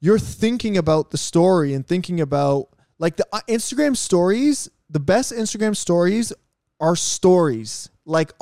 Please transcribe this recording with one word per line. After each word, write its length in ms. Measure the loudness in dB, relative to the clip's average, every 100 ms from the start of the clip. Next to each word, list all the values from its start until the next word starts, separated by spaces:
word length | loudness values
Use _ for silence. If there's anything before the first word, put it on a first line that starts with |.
you're 180 | 2 2
thinking 580 | 0 -2 -2 -2 -2 0
about 340 | 0 0 -2
the 60 | -6
story 560 | -2 2 4 4 0
and 120 | -4 -2
thinking 340 | -4 -2 -2
about, 500 | -2 0 0 -2 -4 _ _ -4
like, 180 | -4 -2
the, 100 | -4
uh, 100 | -6 -4
Instagram 480 | -4 -4 -2 0 0
stories, 760 | 0 2 2 2 2 0 -4 _ _
the 100 | -4
best 320 | 0 0 0
Instagram 440 | -4 -6 -2 -2 -2
stories 580 | 0 2 2 0 -2 -8 _ _ _ -4
are 160 | -2 0
stories, 920 | -2 0 4 4 2 -2 -8 -14 -16 _ -4
like, 280 | -2 -2 0